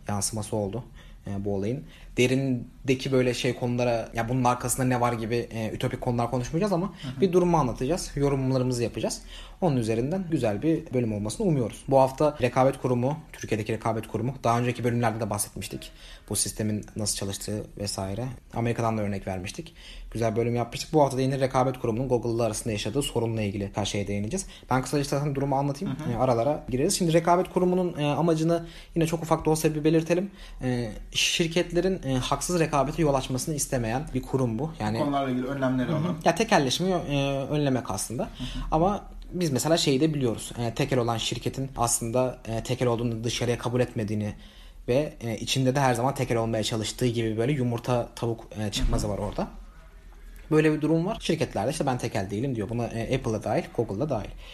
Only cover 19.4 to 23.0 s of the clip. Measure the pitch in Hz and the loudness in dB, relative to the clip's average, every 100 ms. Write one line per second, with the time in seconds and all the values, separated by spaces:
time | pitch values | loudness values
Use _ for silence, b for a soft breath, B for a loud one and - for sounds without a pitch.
19.4 | 90 - 160 B B B B 110 113 110 | -6 -10 -12 B B B B -2 0 2
20.4 | 117 120 117 - - 156 135 123 131 139 | 0 0 -2 -6 2 4 4 4 0 0
21.4 | 131 131 131 127 117 110 131 123 120 117 | 2 2 2 0 -2 -2 0 0 2 0
22.4 | 113 104 123 104 107 135 | 0 0 -2 -2 -2 -2